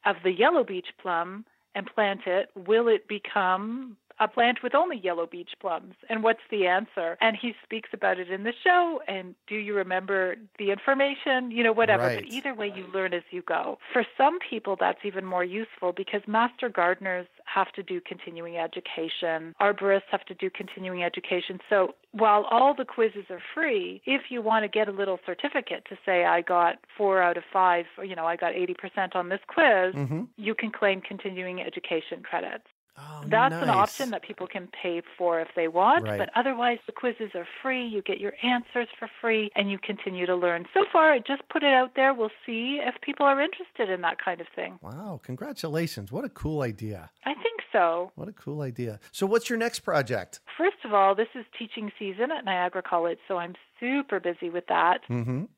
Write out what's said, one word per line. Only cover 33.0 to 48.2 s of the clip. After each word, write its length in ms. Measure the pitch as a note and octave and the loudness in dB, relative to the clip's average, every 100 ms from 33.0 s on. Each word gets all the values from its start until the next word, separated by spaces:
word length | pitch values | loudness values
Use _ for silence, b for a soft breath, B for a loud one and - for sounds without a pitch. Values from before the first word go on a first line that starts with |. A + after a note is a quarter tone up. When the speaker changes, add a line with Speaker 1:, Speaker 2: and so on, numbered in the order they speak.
| C#3+ D3+ D3 | -18 -12 0
Speaker 1:
That's 260 | G#3+ C4 | 4 4
an 140 | E3 B3 | 2 2
Speaker 2:
nice. 80 | G3 | 4
Speaker 1:
option 340 | G#3+ - C4 | 4 2 -4
that 140 | G#3 | -4
people 240 | - G#3+ F#3 | -8 -12 -8
can 200 | G3 F3 - | -10 -12 -8
pay 220 | F#3 E3+ - - | -4 -4 -6 -2
for 200 | F3 E3 | 0 0
if 100 | E3 - | -2 -2
they 120 | E3 | 0
want, 360 | E3 G3 D#4 G#3+ | 4 6 6 2
Speaker 2:
Right. 120 | G#3 | -2
Speaker 1:
but 140 | G3 - | 0 0
otherwise 440 | B3 B3 A#3+ A#3+ - | 0 0 0 0 -6
the 40 | |
quizzes 380 | - B3 A3+ A3 F3+ | -4 -4 -4 -8 -8
are 120 | E3+ - | -10 -8
free. 240 | C4 B3+ A#3+ | -4 -4 -2
You 160 | G#3+ | -6
get 180 | F#3+ F3+ | -4 -4
your 140 | G3+ - | -4 -4
answers 460 | A#3+ B3 A#3+ B3 A#3 - | 0 0 -2 -4 -4 -8
for 100 | A3+ - | -14 -6
free, 300 | A#3 A3 G#3 G#3 | 0 0 0 -2
and 140 | G3+ | -2
you 80 | G3 | -2
continue 480 | - G#3 - F3+ F3 | -6 -6 -6 -4 0
to 100 | F3+ | 2
learn. 300 | F3+ E3+ F3+ | 2 0 0
So 100 | F#4+ G4 | 2 4
far, 200 | F4+ D#4 | 6 6
I 80 | C#4 | 6
just 280 | - C#4 - | 2 -6 -4
put 120 | D#4+ | 0
it 100 | C#4+ | 6
out 220 | C4+ B3 B3+ | 6 4 4
there. 160 | C4+ C4 | 2 4
We'll 160 | A3 - | -2 -4
see 380 | - A3+ A#3+ D4 | -8 -6 -4 -4
if 160 | C4 B3+ | -4 -6
people 260 | - C#4 C#4+ | -8 2 4
are 120 | C4+ | 4
interested 520 | D4+ - F4+ - G#3+ | 0 -4 -16 -4 -2
in 100 | F#3 | 0
that 160 | E3+ - | -2 -2
kind 240 | - E3+ | -4 -6
of 60 | E3+ - | -8 -10
thing. 240 | F#3 F#3 | -10 -12
Speaker 2:
Wow, 380 | - B2+ G#3 E3 | -16 -12 -10 -12
congratulations. 880 | - B2+ C4+ B3+ E3 D3+ E3 - G2 | -10 -10 -10 -8 -4 -2 -2 -4 -8
What 140 | D3+ B3+ | -8 -8
a 40 | |
cool 340 | - - D3+ | -8 -6 -4
idea. 480 | C3 G#2+ A2 G2+ D#2+ _ | -4 -4 -8 -10 -12 _
Speaker 1:
I 120 | - D4 | -6 -4
think 260 | A#4 A4+ - | -4 -6 -2
so. 400 | A3 F3 E3+ F3+ | 2 2 2 -4
Speaker 2:
What 140 | - | -10